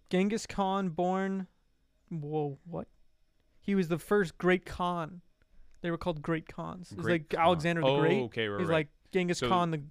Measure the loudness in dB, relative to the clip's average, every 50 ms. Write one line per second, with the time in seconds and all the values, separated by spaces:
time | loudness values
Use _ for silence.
0 | _ _ 0 0 2 2 0 -2 -4 -6 -4 -2 0 0 0 -2 -2 -2 -2 0
1 | 0 0 0 0 -2 -2 -4 -4 -6 -10 _ _ _ _ _ _ _ _ _ _
2 | _ _ -10 -8 -6 -4 -4 -2 -2 -4 -6 -10 _ -12 -10 -10 -10 -10 _ _
3 | _ _ _ _ _ _ _ _ _ _ _ _ _ 0 0 0 2 0 -2 -4
4 | 0 0 2 2 2 0 -4 0 2 2 2 2 0 -6 -6 -4 -2 -2 -2 -4
5 | -6 -8 -10 -16 -20 _ _ _ _ _ _ -20 -20 -20 -18 -8 -4 -4 -4 -2
6 | -2 -4 -4 -4 -2 -2 -2 -2 -4 -8 -12 -12 -10 -10 -10 -12 -12 -14 -12 -6
7 | 0 0 0 0 0 -2 0 4 6 6 4 4 2 0 0 2 4 4 4 6
8 | 4 4 4 2 0 -2 -2 -2 -2 -2 0 -2 0 0 2 0 0 -2 _ _
9 | _ _ -2 0 0 0 0 0 2 2 2 2 2 2 -2 -4 -6 -10